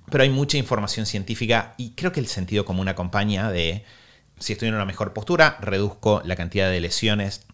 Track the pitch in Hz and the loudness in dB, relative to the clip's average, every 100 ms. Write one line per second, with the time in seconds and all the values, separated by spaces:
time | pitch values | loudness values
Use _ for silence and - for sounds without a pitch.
0 | - 151 135 135 139 147 123 117 101 - | -2 4 4 4 2 0 0 0 -2 -4
1 | 107 107 95 113 113 117 - - 120 - | -4 -4 -4 -2 2 2 0 -8 -12 -4
2 | 180 180 117 - 90 104 98 92 92 90 | -4 -2 -4 -4 -2 0 0 0 -2 -2
3 | 90 104 104 98 107 90 82 87 - - | -2 0 0 0 0 0 0 -2 -8 -20
4 | - - _ - - 107 113 110 98 95 | -20 -20 _ -10 -8 -4 -2 -2 -2 -4
5 | 98 107 104 - 156 - 101 98 101 - | -6 -6 0 6 6 4 -2 0 0 0
6 | 107 104 90 90 87 101 95 90 85 - | 2 2 2 -4 -2 0 2 0 -2 0
7 | 110 104 101 - - | 2 2 0 -6 -14